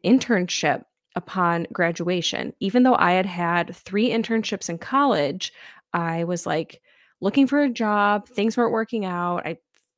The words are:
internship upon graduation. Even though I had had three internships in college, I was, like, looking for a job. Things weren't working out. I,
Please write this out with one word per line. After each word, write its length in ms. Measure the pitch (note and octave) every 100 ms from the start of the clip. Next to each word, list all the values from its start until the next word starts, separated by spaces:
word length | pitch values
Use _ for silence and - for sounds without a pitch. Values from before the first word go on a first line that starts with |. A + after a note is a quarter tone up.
internship 800 | F3+ B3+ - G#3 F3+ - D#3 B2+ - _ _ F#3
upon 500 | - F#3+ F3 E3+ E3
graduation. 800 | - E3+ E3+ E3+ F3+ D#3+ - B1 -
Even 240 | F#3+ A#3+
though 100 | B3+
I 180 | B3 F3
had 140 | F#3 F#3+
had 480 | F3+ E3+ F3 E3+
three 360 | F3+ - G3 A#3
internships 580 | A3+ A3 A3+ G#3+ G3+ -
in 100 | E3+
college, 760 | - C4 C#4+ F3 C#3+ F#3 - - - - _
I 300 | F3 E3 E3
was, 240 | E3+ F3 -
like, 340 | D#3 D#3+ - _ _ _ -
looking 280 | G3 C4+ C4+
for 120 | C#4+
a 80 | C#4+
job. 600 | A#3 G#3+ G#3 G3+ G#3 -
Things 280 | - A3 A#3
weren't 160 | A#3
working 320 | A3+ A3 A3+
out. 400 | F#3+ F3 F3 F3 -
I, 120 | F3 _ _ _